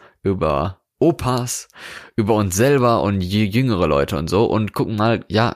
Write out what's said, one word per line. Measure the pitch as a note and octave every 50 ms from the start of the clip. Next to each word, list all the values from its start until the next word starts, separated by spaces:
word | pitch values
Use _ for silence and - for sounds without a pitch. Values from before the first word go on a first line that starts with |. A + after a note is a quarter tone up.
| - - _ _
über | - G2 G2 F#2+ D#2+ D#2 D2 C#2 D2+ F2+ F#2 - _ _ _ -
Opas, | - E3 E3+ - - B2+ B2+ B2 B2 B2 - - - - _ - - - - - - - _
über | - G#2+ G2 A2+
uns | G#2+ G#2 F#2+ F2+
selber | F#2+ A#2+ C#3 D3 C3+ B2 A#2+ A#2 G#2
und | C#2 G2+ G2+ G2
jü-, | F2+ F2+ G2 G#2+ A2 G2
jüngere | G2 A#2+ C3+ B2+ G#2+ F2 F2 D#2
Leute | D2 C#2+ C#2+ - G#2 D2
und | E2 E2
so | F2 G2 A#2
und | - - A2 G#2+ G2+ -
gucken | - C#3+ - A2 G#2
mal, | G#2+ A2+ A#2 F#2+ - -
ja, | E2+ G#2+ A#2 A2 -